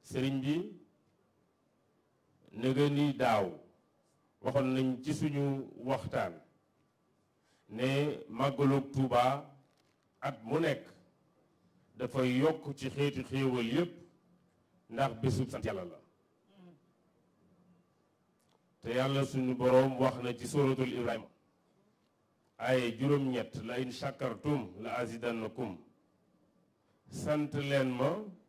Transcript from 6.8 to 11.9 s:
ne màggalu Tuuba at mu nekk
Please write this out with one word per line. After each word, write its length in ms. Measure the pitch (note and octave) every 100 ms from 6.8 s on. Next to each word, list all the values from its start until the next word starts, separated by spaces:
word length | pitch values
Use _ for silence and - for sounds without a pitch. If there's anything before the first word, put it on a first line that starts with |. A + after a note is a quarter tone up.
| _ _ _ _ _ _ _ _ _
ne 180 | A2 B2+ C#3 D3 - -
màggalu 480 | A2+ C3+ C3+ C#3 C#3 C3+
Tuuba 320 | C3+ C3 A#2+ B2+ C#3 - - _ _ _ _ _ _
at 140 | C3+ A#2+
mu 160 | A2+ D3
nekk 240 | E3 C3+ - - _ _ _ _ _ _ _ _ _